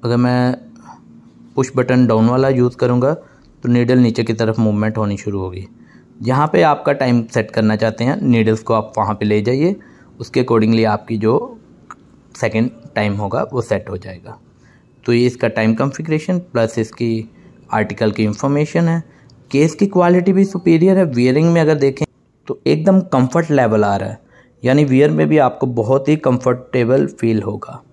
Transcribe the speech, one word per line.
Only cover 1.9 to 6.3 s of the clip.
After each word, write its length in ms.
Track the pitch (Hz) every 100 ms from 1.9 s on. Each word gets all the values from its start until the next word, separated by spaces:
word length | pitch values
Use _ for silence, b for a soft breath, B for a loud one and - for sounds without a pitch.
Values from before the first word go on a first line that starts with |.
| 127 123
डाउन 200 | 110 113
वाला 200 | 127 135
यूज़ 260 | 127 123 123
करूँगा 360 | 127 123 131
तो 560 | 156 - _ _ _ 123
नीडल 300 | 120 120 127
नीचे 240 | 120 117
की 100 | 117
तरफ 260 | 113 110 110
मूवमेंट 380 | 110 104 107 107
होनी 200 | 104 101
शुरू 220 | - 98
होगी। 260 | 92 90 95 B B B B -
जहाँ 260 | 107